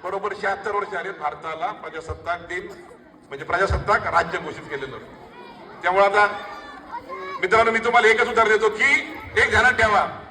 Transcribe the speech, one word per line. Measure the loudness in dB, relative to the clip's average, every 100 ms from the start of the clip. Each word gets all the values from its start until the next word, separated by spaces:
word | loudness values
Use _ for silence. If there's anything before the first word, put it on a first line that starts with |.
बरोबर | -6 -6 -6 -4
शहात्तर | -4 -2 -2
वर्ष | -4 -4
आले | -6 -8
भारताला | -6 -6 -6 -10 -6 -6
प्रजासत्ताक | -6 -12 -12 -10 -10 -6 -6 -6
दिन, | -10 -10 -16 -20 -20 -20 -20 -16
म्हणजे | -12
प्रजासत्ताक | -4 0 0 0 2 0 2
राज्य | 0 0 -4
घोषित | -6 -12
केलेलं. | -10 -10 -10 -12 -16 -20 -20 -20 -20 -20 -20 -4
त्यामुळे | 0 4
आता | 4 6 4 0 -12 -14 -16 -18 -14 -14 -12 -12 -10 -6
मित्रांनो, | 2 4 4
मी | 2
तुम्हाला | 4 6 6
एकच | 4 2
उत्तर | 4 4
देतो | 4 2
की | 2 2 2 -2 -14 -4 0
एक | 2
ध्यानात | 4 4
ठेवा | 4 2 2 0 -6 -16